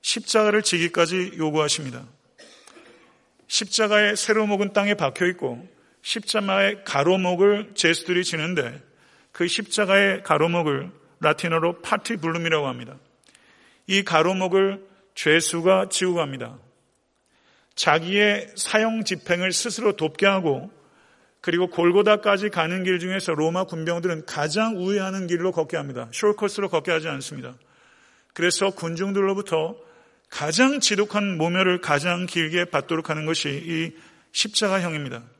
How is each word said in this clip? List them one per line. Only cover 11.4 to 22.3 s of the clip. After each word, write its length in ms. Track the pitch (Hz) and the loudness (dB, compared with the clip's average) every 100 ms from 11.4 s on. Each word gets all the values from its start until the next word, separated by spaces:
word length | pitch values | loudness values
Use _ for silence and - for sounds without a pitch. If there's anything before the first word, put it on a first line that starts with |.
| 170 165 170 170 | 0 0 0 -4
파티블룸이라고 840 | - 208 - 214 165 165 165 160 139 | -4 -4 -4 -4 -4 -2 0 0 0
합니다. 300 | 123 117 135 _ _ _ _ _ _ _ _ - | -6 -14 -20 _ _ _ _ _ _ _ _ -2
이 160 | 190 | 0
가로목을 800 | 196 165 165 185 185 190 196 196 - _ _ - | 4 4 4 2 2 2 2 -2 -14 _ _ -4
죄수가 760 | 156 160 165 170 170 190 190 | 4 4 4 0 4 4 2
지고 240 | - 185 | -2 0
갑니다. 440 | 170 147 135 117 - _ _ _ _ _ _ _ _ _ _ _ - | 0 -2 -6 -12 -14 _ _ _ _ _ _ _ _ _ _ _ -2
자기의 760 | - 156 170 202 208 202 - - | 2 2 2 2 2 2 -6 -8
사형 480 | - 214 226 226 | 0 0 0 -2
집행을 480 | 208 185 - 175 185 | -4 -6 -2 0 0
스스로 420 | 175 240 208 220 | -2 -4 -2 -2
돕게 320 | - 156 151 196 | 0 -4 2 2
하고, 460 | 190 165 131 170 - _ _ _ _ _ _ | 2 0 -2 -6 -18 _ _ _ _ _ _
그리고 260 | - 170 180 | -2 0 0
골고다까지 840 | 175 170 185 208 208 208 | 2 4 6 6 4 4